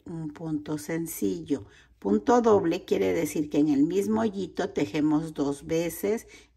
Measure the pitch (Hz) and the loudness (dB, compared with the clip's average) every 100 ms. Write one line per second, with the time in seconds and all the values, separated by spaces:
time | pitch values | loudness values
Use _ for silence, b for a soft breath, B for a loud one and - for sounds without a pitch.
0 | - 165 156 147 165 151 151 151 - 165 | -12 -10 -10 -10 -6 -6 -4 -8 -4 -6
1 | 165 - 202 175 160 139 B B B _ | -6 -4 -2 -4 -4 -4 B B B _
2 | 196 214 - 240 226 202 170 175 - 190 | 0 0 4 4 6 6 4 -2 -2 0
3 | 190 175 156 170 151 147 151 139 156 185 | 2 0 0 -2 0 2 4 4 4 2
4 | 202 220 226 196 175 - - - 143 156 | 0 0 0 -2 -6 -4 -4 -2 -2 0
5 | 151 151 160 156 143 143 160 160 170 - | 2 2 -2 -4 -4 -4 -2 -2 -2 -4
6 | 202 226 - B B | -2 -2 -6 B B